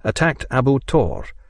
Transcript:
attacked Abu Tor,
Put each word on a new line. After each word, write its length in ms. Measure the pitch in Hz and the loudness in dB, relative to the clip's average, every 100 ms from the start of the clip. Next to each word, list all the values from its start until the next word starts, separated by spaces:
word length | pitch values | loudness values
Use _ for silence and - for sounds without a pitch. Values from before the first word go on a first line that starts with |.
attacked 420 | 110 - 165 139 - | -4 0 0 -2 -2
Abu 300 | - 131 139 - | 0 2 2 2
Tor, 400 | 160 120 50 - - | 2 2 -2 -10 -16